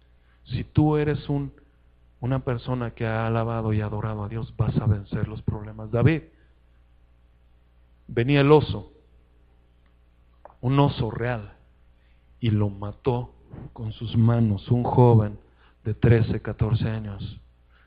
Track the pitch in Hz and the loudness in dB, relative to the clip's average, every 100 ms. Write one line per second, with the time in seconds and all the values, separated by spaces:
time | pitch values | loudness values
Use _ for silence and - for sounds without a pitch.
0 | _ _ _ _ - 127 - - 151 151 | _ _ _ _ -10 -8 -2 2 4 4
1 | 147 135 - 143 139 - _ _ _ _ | 0 -2 -4 -4 -4 -12 _ _ _ _
2 | _ _ 123 135 131 120 - 127 117 - | _ _ -4 -2 -2 -6 -4 -4 -6 -6
3 | 113 110 113 113 113 117 110 107 104 104 | -4 -2 0 0 0 -2 -2 -2 -2 -6
4 | 110 107 101 113 110 - 110 - 110 107 | -6 -6 -8 -8 -10 -2 -2 0 0 0
5 | 101 110 104 110 - 110 107 107 110 117 | -2 -6 -6 -6 -6 -6 -10 -12 -4 0
6 | 127 160 - _ _ _ _ _ _ _ | 2 2 -4 _ _ _ _ _ _ _
7 | _ _ _ _ _ _ _ _ _ _ | _ _ _ _ _ _ _ _ _ _
8 | - 117 120 143 139 151 120 104 - - | -6 -2 2 4 6 6 4 -6 -12 -20
9 | _ _ _ _ _ _ _ _ _ _ | _ _ _ _ _ _ _ _ _ _
10 | _ _ _ _ - - 123 139 143 - | _ _ _ _ -20 -8 0 4 4 2
11 | 113 - 120 117 101 - _ _ _ _ | -4 -4 -6 -6 -10 -20 _ _ _ _
12 | _ _ _ _ 117 104 104 98 104 - | _ _ _ _ 0 0 0 -4 -12 -6
13 | - 123 123 - - - - - 110 - | -4 -2 -6 -16 -20 -18 -18 -12 -12 -10
14 | 110 117 113 117 113 98 - 123 120 - | -4 2 4 4 2 0 0 -2 2 6
15 | 123 113 104 104 - _ _ _ 113 107 | 6 6 4 -4 -18 _ _ _ -10 -2
16 | 120 113 113 113 - 104 110 107 110 110 | 4 4 2 -2 -6 -4 -2 0 -2 -6
17 | 107 95 - - - _ _ _ | -8 -10 -12 -14 -20 _ _ _